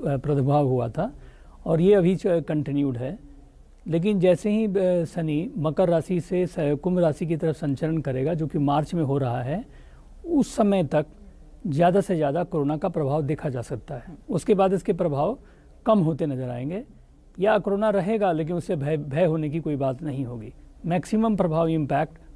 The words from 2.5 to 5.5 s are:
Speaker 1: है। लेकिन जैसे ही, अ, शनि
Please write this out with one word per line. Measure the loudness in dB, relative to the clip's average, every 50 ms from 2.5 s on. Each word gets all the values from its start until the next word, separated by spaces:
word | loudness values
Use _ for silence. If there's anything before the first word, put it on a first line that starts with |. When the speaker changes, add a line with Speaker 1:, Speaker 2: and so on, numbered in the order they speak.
| -2 -2 -2 -2 0 0 0 0 -2
Speaker 1:
है। | -4 -6 -8 -10 -10 -14 -20 -20 -20 -20 -20 -20 -20 -20 -20 -20 -16 -6
लेकिन | -2 -2 0 2 2 2 4
जैसे | 4 4 4 4 2 0
ही, | 0 0 0
अ, | 0 0 2 2 2 2 2 0
शनि | -2 -4 -4 -2 -2 0 -2 -2 -4